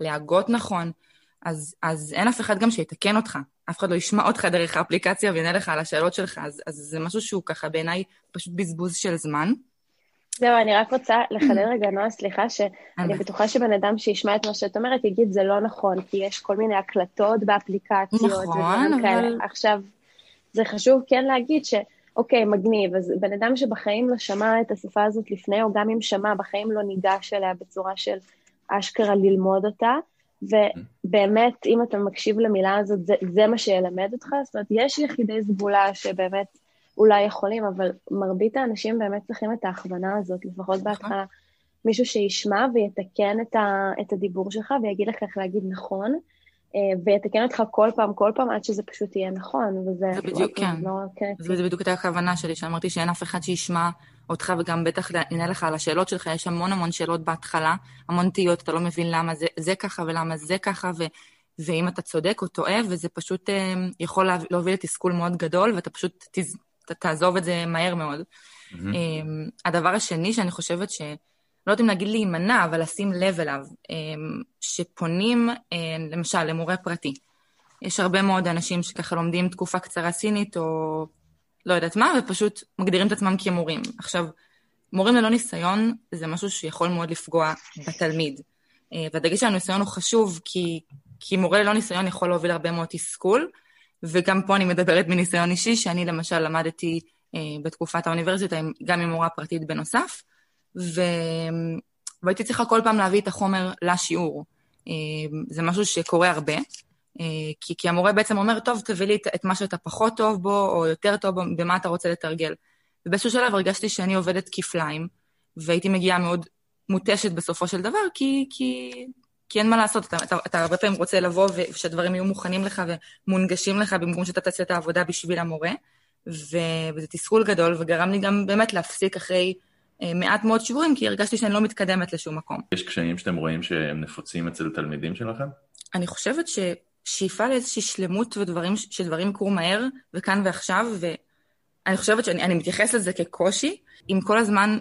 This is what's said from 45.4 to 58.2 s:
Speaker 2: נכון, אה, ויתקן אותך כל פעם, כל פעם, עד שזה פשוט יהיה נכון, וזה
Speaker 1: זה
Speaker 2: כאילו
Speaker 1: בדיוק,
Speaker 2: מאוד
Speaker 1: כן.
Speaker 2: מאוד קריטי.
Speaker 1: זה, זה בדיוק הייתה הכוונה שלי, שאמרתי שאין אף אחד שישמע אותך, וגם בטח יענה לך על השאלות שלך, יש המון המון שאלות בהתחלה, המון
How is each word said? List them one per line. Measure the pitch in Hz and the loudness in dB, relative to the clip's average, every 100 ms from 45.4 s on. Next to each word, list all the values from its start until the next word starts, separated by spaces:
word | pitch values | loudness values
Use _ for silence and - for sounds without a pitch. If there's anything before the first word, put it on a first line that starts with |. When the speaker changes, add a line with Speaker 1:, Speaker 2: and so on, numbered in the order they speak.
| 190 202 185 | -4 -2 -4
Speaker 2:
נכון, | 185 - 190 208 311 - _ _ _ _ | -6 -6 -4 -2 -4 -6 _ _ _ _
אה, | 196 196 185 | 0 0 2
ויתקן | 175 202 202 214 | 4 2 2 0
אותך | 247 254 220 | 2 0 0
כל | - 220 233 | 4 4 4
פעם, | 208 | 0
כל | 196 208 | 2 2
פעם, | 214 247 | 2 0
עד | 214 | -2
שזה | - 208 | -2 -4
פשוט | 202 - 208 196 | -6 -8 -6 -4
יהיה | 185 | -4
נכון, | 190 185 269 220 190 | -6 -4 -2 -2 -2
וזה | 185 175 190 | -4 -2 -2
Speaker 1:
זה | 185 | -2
Speaker 2:
כאילו | - | -4
Speaker 1:
בדיוק, | - 185 - | 0 -2 0
Speaker 2:
מאוד | 196 | -2
Speaker 1:
כן. | 165 | -2
Speaker 2:
מאוד | 185 190 196 - | -4 -6 -8 -6
קריטי. | 202 196 | -6 -4
Speaker 1:
זה, | 170 185 | -4 -2
זה | |
בדיוק | 180 180 | -2 0
הייתה | 185 | 0
הכוונה | 180 180 175 180 180 | 0 0 0 0 0
שלי, | 160 | -2
שאמרתי | 165 165 165 185 | -4 -4 -4 -2
שאין | 170 170 | 0 0
אף | 175 | -2
אחד | 175 180 | -4 -4
שישמע | 165 175 - 175 170 170 - - - | -4 -4 -2 0 0 -2 -14 -18 -10
אותך, | 165 - 180 | -6 -2 -2
וגם | 170 170 | 0 0
בטח | 165 185 180 170 160 | 0 -2 -2 -2 -2
יענה | 170 170 | -2 -2
לך | 190 | -2
על | 165 | -2
השאלות | 156 - 165 185 | 0 0 0 0
שלך, | 180 165 | -2 -4
יש | 165 180 | -4 -2
המון | 170 180 | -2 0
המון | 196 170 | 0 -2
שאלות | 170 165 170 | -2 -2 -2
בהתחלה, | 160 160 - 165 160 175 - - - | -2 -4 -2 0 2 0 -4 -16 -2
המון | 175 | 2